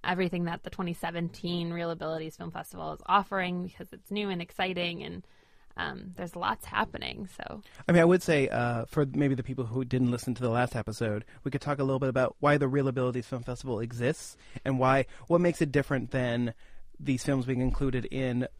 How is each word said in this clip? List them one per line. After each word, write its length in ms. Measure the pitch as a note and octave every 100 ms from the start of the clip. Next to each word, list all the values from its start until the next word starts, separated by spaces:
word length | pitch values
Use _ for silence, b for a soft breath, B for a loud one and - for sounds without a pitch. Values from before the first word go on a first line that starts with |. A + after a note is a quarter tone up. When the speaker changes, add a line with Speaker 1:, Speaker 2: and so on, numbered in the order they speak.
Speaker 1:
everything 420 | - F3+ F3+ F3+ E3+
that 180 | E3+
the 60 | -
twenty 240 | - F3+
seventeen 760 | E3+ E3+ E3+ E3+ - F3 F3 E3+
Real 200 | E3+ E3+
Abilities 440 | E3 D#3+ D#3+ D#3+ -
Film 140 | E3
Festival 420 | E3 D#3 E3+ D#3
is 80 | D3+ -
offering 560 | F#3+ G3 G3 F3+ F3+
because 300 | F3+ - -
it's 180 | - -
new 200 | G3+ G3+
and 120 | F3+
exciting 640 | E3+ - F#3+ F3+ F3 E3+
and, 200 | C#3 F3 - b b b b -
um, 360 | E2+ C2 - F#3
there's 180 | F3+
lots 320 | F3 F#3+ - -
happening, 640 | - A3 - C2 - F#3+ -
so. 260 | - - - B -
Speaker 2:
I 40 |
mean, 100 | F3
I 20 |
would 160 | E3 F#3
say, 280 | - D3+ C3+
uh, 380 | - A#2+ A#2 A#2
for 200 | - C#3
maybe 300 | B2+ C#3+ C3
the 80 |
people 200 | A#2 B2+
who 200 | A#2 A#2+
didn't 260 | B2 C3 B2
listen 240 | A#2+ -
to 80 | A#2
the 80 | B2
last 240 | A2+ B2
episode, 500 | B2 A2 G#2+ A2+ G#2 - B
we 80 | -
could 80 | C#3
talk 180 | - C#3
a 60 |
little 160 | C3+ C3
bit 80 | C3+
about 260 | B2+ B2+ -
why 160 | C#3+ D3
the 100 | C#3
Real 220 | C#3 C3+
Abilities 380 | B2+ B2+ B2 A#2
Film 180 | B2+
Festival 340 | A#2+ B2 C3+ A2
exists 580 | A#2 A#2+ A#2+ D#3 - - B B
and 120 | - C3
why, 300 | B2+ C3+ B2+ B B
what 120 | E3+
makes 220 | F3 D#3+
it 80 | D3+
different 400 | C#3+ C3+ C3+ A#2
than 420 | C#3 B2 A#2+ A#2+ - b b b -
these 240 | C#3+ B2+
films 240 | - C#3 B2+
being 140 | B2+
included 460 | B2+ - C#3 B2+ -
in 420 | - C3 B2 B2+